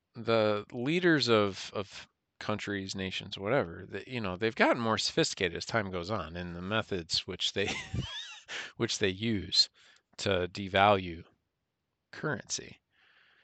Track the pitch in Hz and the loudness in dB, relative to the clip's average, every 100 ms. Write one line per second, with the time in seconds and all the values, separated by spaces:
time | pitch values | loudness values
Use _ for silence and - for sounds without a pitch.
0 | _ - 113 113 107 104 104 127 127 175 | _ -6 2 4 4 2 -4 -4 -2 2
1 | 175 156 120 110 101 95 - 110 98 - | 4 6 6 6 6 0 -6 -6 -6 -10
2 | - _ _ - - 104 - 98 95 98 | -20 _ _ -8 -4 -4 -2 -4 -4 -4
3 | 95 - 98 101 98 135 87 90 101 104 | -4 -6 -8 -6 0 0 0 -6 -10 -10
4 | - 127 98 90 110 - 269 180 113 107 | -6 -6 -4 -2 0 2 2 2 2 2
5 | - - 160 - 90 85 - 113 98 92 | 0 0 0 0 -2 -2 -2 -2 0 -4
6 | 85 107 80 87 90 85 92 110 - 95 | -4 -4 -6 -8 -8 -6 -2 -2 -2 -4
7 | 85 - - 90 - 101 98 - - - | -2 -4 -4 -4 -4 -2 -2 -4 -6 -6
8 | - - - - - - - - 117 - | -6 -8 -12 -16 -12 -10 -10 -4 -2 2
9 | 101 95 113 104 85 - - _ - _ | 0 2 0 0 2 2 2 _ -20 _
10 | _ - 101 92 90 98 95 95 101 101 | _ -4 0 2 0 -4 2 6 8 6
11 | 90 82 - _ _ _ _ _ _ _ | 2 -8 -14 _ _ _ _ _ _ _
12 | _ - 156 120 - - - - _ _ | _ -6 -4 -4 -6 -8 -8 -18 _ _
13 | _ _ _ _ | _ _ _ _